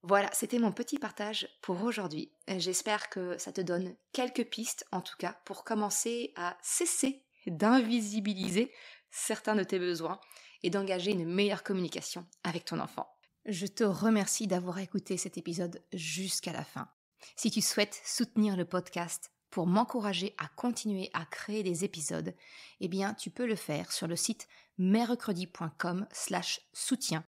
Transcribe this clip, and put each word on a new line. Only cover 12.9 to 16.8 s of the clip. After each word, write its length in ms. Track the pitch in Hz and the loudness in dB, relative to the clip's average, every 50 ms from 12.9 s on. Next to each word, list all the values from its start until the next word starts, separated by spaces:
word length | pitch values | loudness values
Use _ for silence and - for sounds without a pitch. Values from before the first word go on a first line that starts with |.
| - - - - - _ _ _ _ _ _ | -4 -6 -8 -8 -10 _ _ _ _ _ _
Je 200 | - 208 165 190 190 | -6 -4 -2 -2 -4
te 160 | - - 233 | 0 2 2
remercie 640 | 208 190 156 196 220 226 214 196 - - - 220 202 | 2 2 4 4 6 6 6 4 2 0 0 2 2
d'avoir 320 | 180 180 175 180 170 190 | 2 0 0 -2 -4 -4
écouté 380 | 196 175 - 202 180 - 190 175 | -6 -2 -2 -2 -2 0 -2 -2
cet 200 | - 190 - - | -2 -4 -6 -6
épisode 460 | 165 - 170 165 180 175 175 - - _ | -6 -4 -2 -2 -2 -4 -4 -8 -14 _
jusqu'à 640 | - 185 160 156 156 165 190 190 - - - - 165 | -8 -6 -4 -4 -4 -4 -2 -2 -2 -2 -2 -4 -6
la 100 | - 151 | -6 -8
fin. 260 | - - - | -8 -8 -10